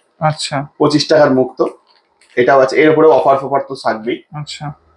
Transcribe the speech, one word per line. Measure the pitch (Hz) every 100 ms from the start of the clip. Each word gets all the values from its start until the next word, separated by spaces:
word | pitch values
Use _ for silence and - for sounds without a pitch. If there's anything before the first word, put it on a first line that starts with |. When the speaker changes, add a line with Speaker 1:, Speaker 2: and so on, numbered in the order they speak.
| _ -
Speaker 1:
আচ্ছা। | 156 151 - 139 143 -
Speaker 2:
পঁচিশ | 147 147 -
টাকার | 160 143
মুক্ত, | 131 127 - - - _ _ _ _ _ -
এটাও | 123 135
আছে। | 131 135
এর | 156
উপরে | 151 160
অফার | 131 139 135
ফফার | 131 139 -
তো |
থাকবেই। | 131 117 107 113 - -
Speaker 1:
আচ্ছা। | 151 147 - 147 - _